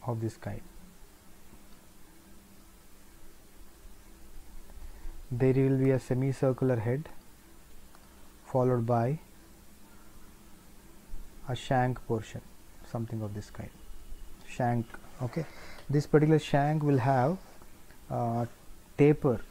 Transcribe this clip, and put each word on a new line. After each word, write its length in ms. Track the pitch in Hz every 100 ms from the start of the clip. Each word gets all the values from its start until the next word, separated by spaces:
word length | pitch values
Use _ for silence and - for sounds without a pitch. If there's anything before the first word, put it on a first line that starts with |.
| -
of 140 | 117
this 160 | 113 -
kind. 240 | - 101 - - - - - - - - - - - - - - - - - - - - - - - - - - - - - - - - - - - - - - - - - - - - - - -
There 240 | 123 131
will 240 | 131 135 135
be 140 | 135
a 80 | 131
semicircular 800 | - 127 135 131 139 127 131 120
head 320 | 107 127 160 - - - - - - - - - - - - - -
followed 400 | 135 127 123 117
by 320 | 120 117 156 - - - - - - - - - - - - - - - - - - - - - - -
a 60 | 123
shank 500 | - 131 127 123 -
portion, 320 | 113 104 120 - - - - -
something 340 | 120 113 113
of 100 | 107
this 160 | 104 -
kind. 220 | - 110 - - - - - - - -
Shank, 380 | - 120 120 113 - - -
okay. 200 | 123 165 151 - - - -
This 160 | 143 143
particular 320 | 151 151 156
shank 460 | - 147 143 156
will 160 | 147 139
have, 380 | 120 135 127 185 - - - - - - -
uh, 340 | 127 120 117 117 - - - - -
taper. 460 | 143 151 147 110 -